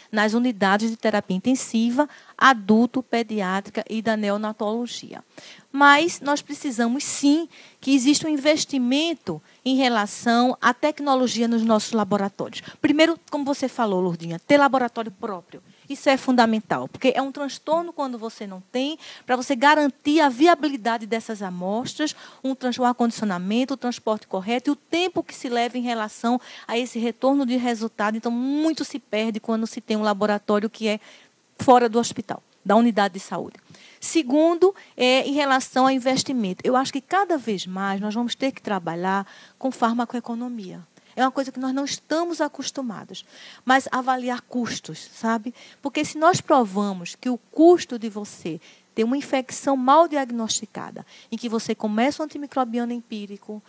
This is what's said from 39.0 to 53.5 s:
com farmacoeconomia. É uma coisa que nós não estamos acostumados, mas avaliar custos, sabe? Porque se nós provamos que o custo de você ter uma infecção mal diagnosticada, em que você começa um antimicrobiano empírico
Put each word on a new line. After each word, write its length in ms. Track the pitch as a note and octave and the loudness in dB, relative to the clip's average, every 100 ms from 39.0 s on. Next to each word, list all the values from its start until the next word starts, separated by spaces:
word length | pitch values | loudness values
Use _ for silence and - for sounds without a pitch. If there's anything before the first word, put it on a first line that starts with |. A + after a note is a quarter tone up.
| F#3 G3 G3 - - _ | -2 -2 -4 -12 -20 _
com 140 | C4+ | -6
farmacoeconomia. 1080 | - A#3 A#3 A#3 B3 A#3 A#3 B3 A#3+ F#3 E3+ E3+ _ _ - | -2 0 0 -4 -6 -8 -8 -8 -10 -12 -16 -20 _ _ -2
É 80 | |
uma 80 | C4 | 0
coisa 180 | B3+ C4 | 0 -6
que 80 | B3+ | -6
nós 160 | C4 | -4
não 100 | C4 | -2
estamos 560 | C#4 - - D#4 F4 E4 | -4 -8 -4 -2 -2 -2
acostumados, 840 | D4 - C4 - B3+ E3+ C3+ - - - - - | -4 -4 -10 -8 -8 -10 -14 -18 -18 -20 -20 -8
mas 240 | - C4 - | 0 2 2
avaliar 500 | B3+ B3+ B3+ B3 B3 | -2 -2 -2 -2 -6
custos, 680 | - B3 A3 - - D#3 - - | -6 -6 -4 -6 -10 -14 -16 -6
sabe? 360 | A3+ A3+ A3+ - - - | -2 -2 -4 -12 -18 -12
Porque 220 | C#4 D4+ | -6 -4
se 120 | D4+ D4+ | -4 2
nós 240 | D#4+ F4+ | 4 4
provamos 760 | - C#4+ A3 F#3+ G3+ F#3 E3+ - | 4 4 4 0 -2 -4 -10 -8
que 120 | B3 | -4
o 80 | B3 - | -4 -4
custo 480 | - E4 F4 - A#3+ | 6 8 8 4 -8
de 100 | A3+ | -8
você 520 | G3+ G#3 - F3+ D#3+ - - _ | -8 -10 -10 -10 -10 -12 -20 _
ter 80 | - | -2
uma 140 | A3+ C#4 | 0 -2
infecção 600 | - C4+ B3+ - C#4+ C4+ | -2 -4 -4 -6 -2 0
mal 300 | B3+ D4 E4+ | 6 6 6
diagnosticada, 1000 | D4 B3+ A#3+ A3 - A3 - E2 - - - - | 2 -4 -4 -4 -4 -6 -10 -12 -14 -18 -20 -12
em 40 | A3+ | -8
que 120 | A#3+ | -4
você 260 | A3 - | -4 -4
começa 480 | A3 G#3+ G#3+ C4 D4 | -4 -2 0 0 0
um 20 | |
antimicrobiano 680 | D#4 D4 C#4+ C4 B3 A#3+ A#3+ | -8 -10 -6 -4 -2 -2 -4
empírico 680 | A#3+ A#3 A3 G3+ G3+ - | -6 -8 -12 -10 -14 -14